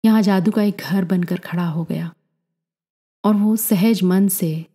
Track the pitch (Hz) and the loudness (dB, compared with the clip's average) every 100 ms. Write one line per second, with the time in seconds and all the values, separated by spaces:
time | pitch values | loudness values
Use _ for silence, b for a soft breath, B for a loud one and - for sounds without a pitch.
0 | 220 220 208 190 180 214 208 196 143 196 | 4 2 2 2 2 0 -2 -4 -4 -2
1 | 175 185 170 180 - 170 175 160 165 160 | 0 -2 -2 -6 -6 -4 -4 -4 -6 -6
2 | 165 _ _ _ _ _ _ _ _ _ | -8 _ _ _ _ _ _ _ _ _
3 | _ _ 202 208 208 220 - 196 220 196 | _ _ 0 2 2 0 0 2 2 2
4 | 180 185 196 - 165 160 160 | 2 2 2 0 -4 -4 -10